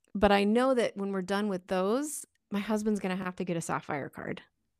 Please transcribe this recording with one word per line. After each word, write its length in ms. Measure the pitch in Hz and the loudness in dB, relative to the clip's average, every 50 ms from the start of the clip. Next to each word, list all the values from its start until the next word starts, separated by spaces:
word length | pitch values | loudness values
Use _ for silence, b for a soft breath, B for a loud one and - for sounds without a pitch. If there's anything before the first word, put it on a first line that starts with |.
| _ _ - | _ _ 0
but 160 | 196 208 202 | 4 4 6
I 120 | 202 202 202 | 6 6 4
know 300 | 208 220 240 254 269 262 | 4 4 4 4 4 4
that 240 | 240 214 - - | 2 2 0 -2
when 140 | 202 196 196 | -4 -4 -2
we're 100 | 196 190 | -2 -2
done 260 | 185 185 196 202 214 | -2 -2 -2 0 0
with 200 | 208 190 180 185 | -2 -2 -4 -4
those, 580 | - 190 185 185 202 226 269 302 302 - - - - _ _ _ _ | -2 0 0 2 2 2 0 -2 -4 -8 -10 -12 -16 _ _ _ _
my 80 | 202 202 | -6 -4
husband's 400 | 196 214 214 214 214 220 208 196 | -2 0 -2 0 2 0 0 0
gonna 160 | 202 185 185 | 0 -2 -4
have 200 | 190 190 180 180 | -4 -4 -6 -6
to 60 | - 185 | -4 -4
get 120 | 180 170 | -2 -2
a 40 | 165 | -4
Sapphire 480 | - - 160 147 - - 151 139 - - | -2 -4 -4 -4 -4 -6 -6 -6 -6 -8
card, 320 | - - - - - - - _ _ _ _ _ _ | -10 -10 -10 -8 -10 -10 -12 _ _ _ _ _ _